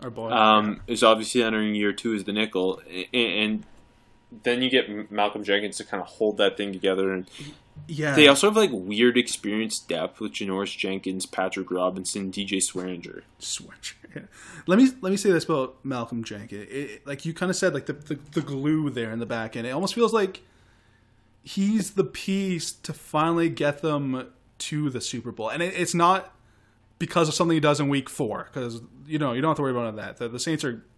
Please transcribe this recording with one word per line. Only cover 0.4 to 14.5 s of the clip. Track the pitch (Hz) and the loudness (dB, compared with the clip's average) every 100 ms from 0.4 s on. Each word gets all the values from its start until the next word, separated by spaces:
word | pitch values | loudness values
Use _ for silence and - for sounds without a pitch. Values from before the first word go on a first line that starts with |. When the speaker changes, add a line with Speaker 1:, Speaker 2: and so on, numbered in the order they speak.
| 110 107 104 98 - | 8 8 4 -2 -4
Speaker 1:
yeah. | |
Speaker 2:
is | 113 | 4
obviously | 117 110 107 127 | 6 6 4 2
entering | 113 110 107 | 2 2 0
year | 104 104 | 0 0
two | 101 117 | 0 -2
as | 107 | -2
the | 95 | -2
nickel, | 104 107 92 92 - - | -2 0 0 0 -2 -8
a-, | 90 90 | -10 -2
a-, | 123 117 95 | 0 2 2
and | 107 107 - - _ _ _ _ _ 117 | 0 -2 -6 -20 _ _ _ _ _ -6
then | 123 120 | -2 0
you | 127 | 4
get | 123 - | 2 2
M-, | 104 107 | -4 -4
Malcolm | 104 104 107 | 0 0 0
Jenkins | 101 101 104 - | 0 0 0 -6
to | |
kinda | 107 101 | -8 -8
hold | 90 - 107 104 | -6 -2 0 4
that | 101 - | 2 2
thing | 101 | -4
together, | 95 98 95 95 | 0 2 2 2
and | 95 92 - 147 - _ - - | -2 -6 -14 -18 -18 _ -18 -10
Speaker 1:
Yeah. | 151 151 | -4 -2
Speaker 2:
they | 139 147 | 4 6
also | 139 202 | 6 4
have, | 214 | 4
like, | 202 | 2
weird | 113 92 104 123 123 | 0 -4 2 4 4
experience | 120 - 107 107 110 - | 0 -4 -4 -2 -2 -4
depth | - 80 87 - | -4 -4 -4 -6
with | 107 | -8
Janoris | - 101 95 98 - | -6 -4 -2 -4 -4
Jenkins, | 98 95 95 92 - | -4 -4 -4 -6 -6
Patrick | - 95 98 90 | -2 -2 -4 -4
Robinson, | 92 90 92 92 104 95 | -2 0 -2 -6 -6 -6
D | 92 | -6
J | 98 98 | -4 -2
Swearinger. | - 92 92 87 87 - - _ | -2 -4 -8 -8 -12 -16 -20 _
Speaker 1:
Swearinger, | - - - - - - - | -10 -10 -12 -16 -16 -16 -18
yeah. | - - - - | -18 -18 -20 -20